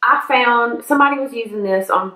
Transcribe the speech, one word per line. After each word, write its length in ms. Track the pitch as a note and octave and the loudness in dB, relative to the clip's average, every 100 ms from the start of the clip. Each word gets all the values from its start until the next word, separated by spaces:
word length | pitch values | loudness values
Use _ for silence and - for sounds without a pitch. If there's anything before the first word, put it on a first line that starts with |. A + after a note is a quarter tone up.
I 200 | A#3+ D4 - | 0 0 0
found 580 | B3+ A#3+ A#3+ A#3 A#3 | 0 2 2 0 -4
somebody 340 | - C#4+ C#4+ C#4 | 0 2 4 2
was 160 | C4+ | -4
using 280 | A#3+ A3 G#3 | -6 -8 -4
this 280 | G3 F#3+ F#3+ | 0 0 0
on 220 | F#3 F#3+ | -2 -2